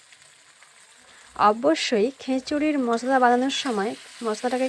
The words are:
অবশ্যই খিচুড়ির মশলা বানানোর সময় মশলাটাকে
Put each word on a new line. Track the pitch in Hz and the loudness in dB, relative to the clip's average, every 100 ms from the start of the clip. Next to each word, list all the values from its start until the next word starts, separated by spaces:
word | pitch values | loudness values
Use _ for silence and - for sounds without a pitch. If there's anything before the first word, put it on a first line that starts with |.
| _ - - _ _ _ - _ _ _ - - - - 208 | _ -20 -20 _ _ _ -20 _ _ _ -20 -20 -12 2 2
অবশ্যই | 226 277 320 - 214 233 - | 4 2 0 0 0 0 -2
খিচুড়ির | - 262 - 294 302 294 240 | -4 -4 -2 -2 0 0 0
মশলা | 233 247 269 | -2 0 2
বানানোর | 247 247 269 - | 4 4 2 -2
সময় | 277 214 202 269 - - | -4 -4 -4 -6 -16 -10
মশলাটাকে | 233 214 247 254 | -6 -4 -4 -2